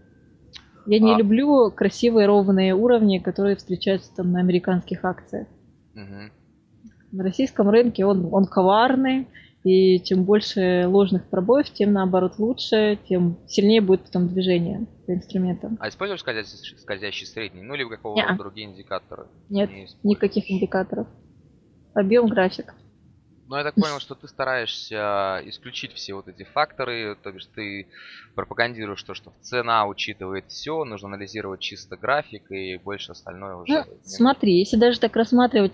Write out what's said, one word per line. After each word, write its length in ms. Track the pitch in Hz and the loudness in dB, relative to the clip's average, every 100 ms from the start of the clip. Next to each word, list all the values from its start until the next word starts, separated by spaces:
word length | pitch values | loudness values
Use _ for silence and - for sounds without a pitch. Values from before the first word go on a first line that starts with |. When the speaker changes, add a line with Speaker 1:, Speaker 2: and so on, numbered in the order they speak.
| _ _ _ _ _ - _ _ 208 | _ _ _ _ _ -20 _ _ 0
Speaker 1:
Я 140 | 214 | 4
не 140 | 220 | 6
Speaker 2:
А. 40 | 220 | 6
Speaker 1:
люблю 540 | 202 226 294 277 214 | 4 4 6 4 4
красивые 560 | - 196 - 240 226 202 | 2 -2 0 2 4 6
ровные 480 | 208 190 190 190 185 | 6 4 4 4 4
уровни, 420 | 240 240 208 185 | 4 4 4 2
которые 380 | 185 190 202 196 | -2 -2 0 -2
встречаются 580 | - 180 202 190 - - | -4 -4 0 -2 -4 -4
там 160 | 180 | -2
на 60 | 180 | 2
американских 640 | 180 180 185 180 - 185 | 2 2 0 -2 -2 -6
акциях. 440 | 185 185 - - - _ _ _ _ 107 | -6 -6 -10 -12 -12 _ _ _ _ -20
Speaker 2:
Мгм. 360 | 98 98 104 _ _ _ _ _ - _ _ | -18 -18 -20 _ _ _ _ _ -20 _ _
Speaker 1:
На 120 | 190 | -6
российском 460 | 185 - 269 - 202 | -2 -2 0 2 4
рынке 360 | 226 240 208 196 | 4 4 2 2
он, 220 | 202 170 | 2 2
он 120 | 196 190 | 2 2
коварный, 800 | 196 185 208 254 262 262 262 262 - - _ | 2 4 4 4 2 0 -2 -4 -14 -20 _
и 360 | 185 185 190 180 | 2 6 6 4
чем 240 | - 185 185 | 2 0 2
больше 600 | 208 - 202 180 180 180 | 2 0 -2 0 2 4
ложных 360 | 196 190 185 - | 4 2 0 -2
пробоев, 400 | 180 190 277 294 | -2 2 2 0
тем 220 | - 208 | -2 0
наоборот 400 | 202 185 185 180 196 | 2 2 2 0 -2
лучше, 580 | 226 262 - 220 214 208 - | -4 -4 0 2 2 0 -2
тем 300 | 180 175 175 - | 0 0 -2 -4
сильнее 340 | - 202 226 | 2 4 4
будет 200 | 190 190 | 4 2
потом 260 | - 180 175 | 0 -2 -2
движение 600 | 185 185 175 170 202 220 - - | 0 0 0 -2 -6 -10 -10 -8
по 80 | |
инструментам. 640 | 180 - 190 185 175 202 220 | -8 -4 -4 -4 -4 -8 -8
Speaker 2:
А 80 | 107 | -10
используешь 300 | - 196 175 | -8 -8 -6
скользящий, 560 | - 110 98 - - - | -6 -6 -8 -14 -20 -16
скользящий 500 | - 98 101 - - | -12 -8 -8 -10 -12
средний, 340 | - 104 90 | -12 -12 -14
ну, 140 | 110 143 | -12 -10
либо 160 | 120 | -10
какого 240 | 110 110 107 | -10 -6 -4
Speaker 1:
Неа. 100 | - | -2
Speaker 2:
рода 80 | 185 | -4
другие 280 | 101 104 104 | -8 -14 -16
индикаторы? 600 | 95 - 95 - - - _ - | -18 -12 -12 -10 -20 -20 _ -6
Speaker 1:
Нет, 200 | 196 202 | -4 -4
Speaker 2:
Не 160 | - 190 | -6 -20
используешь. 140 | _ | _
Speaker 1:
никаких 480 | 208 208 202 214 - | -2 0 -2 -2 -4
индикаторов. 560 | 190 226 190 196 - - - _ _ _ _ _ _ _ | -4 -2 -4 -6 -8 -10 -16 _ _ _ _ _ _ _
Объем, 340 | 214 196 240 226 | -2 2 4 4
график. 460 | 202 185 - - - _ _ _ _ _ _ 123 | 2 0 -2 -14 -20 _ _ _ _ _ _ -10
Speaker 2:
Ну, 120 | 139 | -6
я 60 | |
так 120 | 147 - | -2 0
понял, 240 | 156 143 | 0 -4
что 160 | - 135 | -12 -18
ты 120 | 143 | -14
стараешься 1120 | - 131 127 110 - - 110 104 101 98 92 67 | -6 -4 -4 -4 -10 -10 -6 -4 -2 -2 -4 -8
исключить 460 | - 123 - - | -16 -14 -12 -12
все 200 | - - | -14 -14
вот 160 | 98 95 | -14 -16
эти 140 | 92 | -20
факторы, 760 | 95 147 156 - 123 117 107 101 | -8 -4 -4 -6 -6 -6 -8 -10
то 80 | 101 | -14
бишь 140 | 92 - | -16 -18
ты 340 | - 104 101 - - - - - - | -12 -10 -12 -14 -20 -20 -20 -12 -10
пропагандируешь 680 | 95 - 120 113 104 98 | -6 -4 -4 -4 -10 -12
то, 100 | - | -14
что 200 | 95 - _ | -18 -20 _
цена 440 | - 123 113 113 101 | -8 -6 -2 0 -2
учитывает 600 | 98 - 101 95 95 - | -4 -10 -10 -10 -10 -12
все, 380 | - 143 160 135 | -14 -10 -8 -8
нужно 240 | 101 98 | -10 -12
анализировать 500 | 101 98 110 98 92 | -14 -12 -10 -10 -10
чисто 380 | 107 104 - - | -12 -12 -16 -10
график, 520 | - 143 - 107 - | -4 -4 -6 -14 -14
и 260 | 98 95 92 | -12 -10 -10
больше 340 | 95 101 - | -10 -12 -14
остальное 440 | 90 87 90 98 90 | -18 -18 -16 -14 -10
уже 180 | - | -4
Speaker 1:
Ну, 100 | 302 | -4
Speaker 2:
не 0 | |
нужно. 340 | - - - - | -4 -14 -10 0
Speaker 1:
смотри, 400 | 247 277 208 175 | 2 2 2 2
если 180 | 202 220 | 2 2
даже 200 | 240 233 | 2 2
так 180 | 226 226 | 0 0
рассматривать, 560 | 226 240 247 220 190 | 2 2 2 2 0